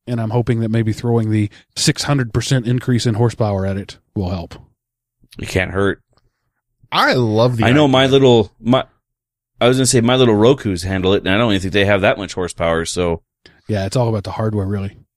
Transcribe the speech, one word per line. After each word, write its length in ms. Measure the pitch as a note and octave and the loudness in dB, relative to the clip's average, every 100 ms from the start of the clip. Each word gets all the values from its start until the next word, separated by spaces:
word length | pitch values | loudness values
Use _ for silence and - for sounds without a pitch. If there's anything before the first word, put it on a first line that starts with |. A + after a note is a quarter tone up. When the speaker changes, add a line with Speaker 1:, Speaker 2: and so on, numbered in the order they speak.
| - | -8
Speaker 1:
and 140 | A#2 | -6
I'm 100 | A2 | -2
hoping 300 | A#2+ A#2 A2+ | -2 -2 -2
that 80 | A2 | 0
maybe 240 | A#2 A2 | 0 -2
throwing 380 | G#2+ A#2+ A#2 A2 | -2 0 0 0
the 200 | G#2+ G#2 - _ - | 0 -2 -6 _ -4
six 260 | - - | -2 -2
hundred 300 | - C#3+ A#2 | -2 -2 -2
percent 320 | A#2 - C3+ A2+ | -4 -2 -2 0
increase 400 | B2 - A#2 B2 | -2 0 0 0
in 80 | |
horsepower 500 | G#2+ A#2+ - G#2 G2 | 0 0 0 -2 -2
at 140 | G2 G2 | -4 -6
it 200 | F#2 - _ | -8 -16 _
will 140 | G#2 F2+ | -6 -6
help. 240 | F#2 E2 - - _ _ _ _ _ _ - | -6 -10 -18 -20 _ _ _ _ _ _ -16
Speaker 2:
It 100 | - | -6
can't 220 | G2 E2+ | -4 -4
hurt. 320 | F#2+ G2 - _ _ _ _ _ _ _ _ _ | -2 -2 -4 _ _ _ _ _ _ _ _ _
Speaker 3:
I 220 | F3+ C#4 | -2 0
love 420 | C#3 A2+ G#2+ B2+ A2+ | 0 0 2 2 2
the 80 | |
Speaker 2:
I 80 | A2 | 2
know 120 | D3 | 4
Speaker 3:
idea. 80 | C#3+ | 4
Speaker 2:
my 140 | C3 C3 | 4 4
little, 460 | C3+ B2+ A#2 G2 _ | 4 6 6 2 _
my, 240 | A2+ B2+ - _ _ _ _ _ _ - | 0 0 -2 _ _ _ _ _ _ 0
I 60 | A#2+ | 2
was 100 | C3 | 2
gonna 80 | B2+ | 2
say 160 | B2+ | 2
my 140 | A#2 C3 | 2 4
little 180 | B2 G#2 | 4 4
Rokus 480 | A#2 C#3+ G#2 F2 | 4 2 -2 -6
handle 300 | F#2+ F#2+ F#2 | -4 -2 0
it, 60 | G2+ | 0
and 60 | F#2 | 0
I 80 | G2+ | 0
don't 120 | A#2+ | 2
even 100 | G2 | 0
think 100 | F#2 | 0
they 140 | G2+ G2 | 0 2
have 160 | G2 | 2
that 160 | G#2 C3 | 2 -2
much 160 | F#2 | -6
horsepower. 500 | F#2+ F2 - E2 E2 | -6 -6 -4 -2 -2
So 380 | E2 F2+ F2 D#2+ _ _ _ _ - | -2 -2 -2 -4 _ _ _ _ -6
Speaker 1:
Yeah, 200 | G#2 F#2+ | -6 -2
it's 100 | C3 | -2
all 140 | A#2 | 0
about 140 | G#2+ | -2
the 80 | F#2+ | -6
hardware, 340 | G2+ A2 G#2 F#2+ | -6 -4 -2 -4
really. 320 | G2+ G2 - _ | -6 -8 -12 _